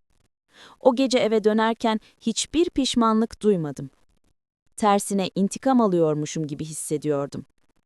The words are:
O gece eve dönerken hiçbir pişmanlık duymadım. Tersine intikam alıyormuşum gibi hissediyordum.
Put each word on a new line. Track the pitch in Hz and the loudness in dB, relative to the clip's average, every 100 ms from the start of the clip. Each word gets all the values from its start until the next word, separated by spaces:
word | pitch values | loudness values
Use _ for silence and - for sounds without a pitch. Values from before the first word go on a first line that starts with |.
| _ _ _ _ _ - - - | _ _ _ _ _ -20 -20 -2
O | - | 0
gece | 240 269 247 | 2 0 2
eve | 214 220 | 2 2
dönerken | 208 220 220 226 226 220 _ _ | 2 2 0 -2 -2 -4 _ _
hiçbir | 226 - - 294 349 | -6 -4 -2 0 0
pişmanlık | - 254 - 226 220 226 - | 0 -2 0 2 2 -2 -2
duymadım. | 214 185 151 135 139 _ _ _ _ _ _ _ _ - | 0 0 -2 -8 -14 _ _ _ _ _ _ _ _ -2
Tersine | 208 202 - 196 175 | 2 2 0 -2 -2
intikam | 185 196 - 269 247 | -2 -2 -2 0 2
alıyormuşum | 214 175 156 151 151 165 151 | 4 2 2 0 -4 -6 -8
gibi | 147 | -8
hissediyordum. | 156 151 - 151 151 139 139 - - _ _ _ | -10 -10 -6 -4 -2 -4 -4 -10 -16 _ _ _